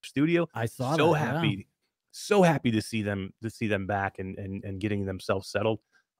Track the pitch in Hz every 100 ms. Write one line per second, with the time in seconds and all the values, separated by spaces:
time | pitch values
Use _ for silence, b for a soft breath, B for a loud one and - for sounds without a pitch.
0 | - 135 156 170 165 113 113 - 127 156
1 | 151 151 139 - 107 98 - _ _ _
2 | _ - - 208 180 143 123 110 - 113
3 | 104 101 95 - 113 - 110 101 95 101
4 | 98 - 95 98 98 98 98 95 107 101
5 | 98 95 - 95 - 101 110 110 - _
6 | _ _